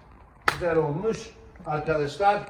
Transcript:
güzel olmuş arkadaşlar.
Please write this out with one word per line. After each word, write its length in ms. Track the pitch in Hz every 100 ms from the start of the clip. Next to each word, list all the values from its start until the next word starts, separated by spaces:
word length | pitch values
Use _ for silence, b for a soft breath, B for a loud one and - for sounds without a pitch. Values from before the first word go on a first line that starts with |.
| - - - - -
güzel 240 | - 175 165
olmuş 400 | 147 151 220 - - - - - 160
arkadaşlar. 760 | 151 151 151 143 - 202 208 -